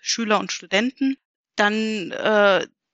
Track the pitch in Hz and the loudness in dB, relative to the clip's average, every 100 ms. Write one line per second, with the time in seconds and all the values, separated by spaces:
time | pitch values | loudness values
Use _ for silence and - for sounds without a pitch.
0 | - - 220 202 190 - 180 196 240 - | -6 -4 0 0 -2 -10 -4 -2 -2 -2
1 | 269 269 _ _ _ - 208 214 220 214 | -2 -2 _ _ _ 0 0 2 -2 -4
2 | 165 - - 214 202 185 - _ _ | -6 -4 0 4 4 2 -2 _ _